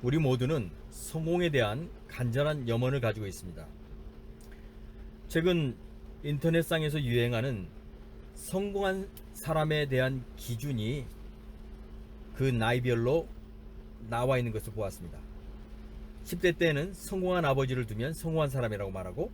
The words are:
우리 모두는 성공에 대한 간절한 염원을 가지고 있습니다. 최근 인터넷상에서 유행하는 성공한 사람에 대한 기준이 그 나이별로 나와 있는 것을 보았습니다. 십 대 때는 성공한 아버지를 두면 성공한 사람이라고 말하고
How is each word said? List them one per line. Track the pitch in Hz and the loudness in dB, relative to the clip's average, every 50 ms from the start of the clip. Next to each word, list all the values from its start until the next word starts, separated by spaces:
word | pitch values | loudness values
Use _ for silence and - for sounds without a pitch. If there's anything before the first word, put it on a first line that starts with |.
| - | 2
우리 | 123 135 160 | 4 4 6
모두는 | 156 131 131 120 127 123 160 143 107 85 78 - - - | 6 6 6 6 4 2 2 2 0 -2 -6 -10 -14 -14
성공에 | - - - - - 160 160 160 170 175 175 170 | -12 -10 -10 -6 -4 -2 0 2 2 4 4 4
대한 | 147 135 117 104 107 135 165 185 - - - | 6 6 4 4 2 -2 -4 -8 -10 -14 -14
간절한 | - - - 123 120 113 135 143 151 156 147 127 117 | -12 -4 -2 0 2 4 4 4 4 2 0 0 2
염원을 | 117 117 123 127 139 139 | 2 4 4 2 2 2
가지고 | 120 113 104 110 107 | 2 2 0 0 -4
있습니다. | 98 87 - - 90 85 - 78 - - - - - - - - - - - - - - - - - - - - - - - - - - - - - - - - | -6 -6 -8 -10 -10 -10 -10 -12 -12 -14 -16 -14 -14 -14 -12 -14 -14 -14 -14 -16 -16 -16 -16 -16 -16 -16 -14 -14 -16 -14 -14 -16 -14 -14 -12 -14 -14 -14 -14 -12
최근 | - - 165 165 185 180 170 151 131 113 - - - - - - - - - | 0 0 4 4 6 6 6 4 2 -2 -4 -12 -16 -16 -16 -14 -14 -14 -8
인터넷상에서 | - 143 147 143 - 165 160 165 160 - 170 160 156 151 143 156 | -4 -2 -2 2 4 6 6 6 4 4 2 2 2 2 0 0
유행하는 | 143 120 117 120 120 120 120 113 120 139 127 101 90 - - - - - - - - - - - - - - | 2 4 4 6 6 4 4 2 2 2 0 -2 -4 -8 -10 -14 -14 -14 -14 -14 -16 -16 -14 -14 -16 -14 -14
성공한 | - - - - 190 202 202 196 196 202 190 190 190 190 196 - - - - - | -12 -8 -2 0 0 0 0 0 2 2 2 2 0 -2 -6 -10 -14 -16 -14 -14
사람에 | - - - 160 156 156 156 156 151 147 | -8 -2 0 2 4 4 4 4 2 2
대한 | 139 131 127 127 131 135 127 123 - - | 4 4 4 4 4 2 -2 -4 -8 -12
기준이 | - - - 120 110 123 147 135 113 107 113 135 147 123 - - - - - - - - - - - - - - - - - - - - - - - - - - | -12 -6 -6 -4 -4 -2 -2 0 0 0 0 0 -2 -4 -8 -10 -12 -12 -14 -14 -14 -16 -16 -14 -14 -12 -12 -12 -12 -12 -14 -12 -14 -14 -14 -14 -14 -14 -12 -2
그 | - 131 | 2 2
나이별로 | 135 123 117 113 113 120 127 123 127 120 117 117 123 143 165 165 - - - - - - - - - - - - - - - - | 4 4 4 4 4 4 4 4 4 4 4 4 4 4 4 2 0 -10 -12 -14 -14 -16 -16 -14 -14 -14 -14 -14 -14 -14 -12 -8
나와 | 110 117 117 123 131 135 | -4 0 0 2 4 4
있는 | 123 123 120 | 4 4 2
것을 | 110 107 - 113 98 | 0 -2 -4 -4 -4
보았습니다. | 107 104 95 - - 90 82 - - - - - - - - - - - - - - - - - - - - - - - | -2 -2 -2 -4 -6 -10 -10 -10 -10 -12 -12 -12 -12 -12 -12 -12 -12 -14 -14 -14 -14 -14 -14 -12 -12 -12 -12 -12 -12 -6
십 | - - 175 | -6 -4 4
대 | 180 180 | 4 4
때는 | 170 - 170 165 151 143 156 190 190 | 4 6 4 4 4 4 0 -2 -4
성공한 | - - - 202 190 180 180 180 180 165 | -8 -8 -4 -2 0 2 2 2 4 4
아버지를 | 143 135 135 135 127 131 127 123 | 4 4 4 4 2 2 0 0
두면 | 107 110 107 120 147 165 | -2 -2 -2 -2 -2 -2
성공한 | 156 - 165 160 160 151 | -2 -2 0 2 2 2
사람이라고 | 139 131 135 120 110 107 98 101 95 | 2 2 0 0 0 0 -2 -2 -4
말하고 | 95 95 92 92 90 117 170 220 | -4 -4 -6 -6 -2 -2 -4 -4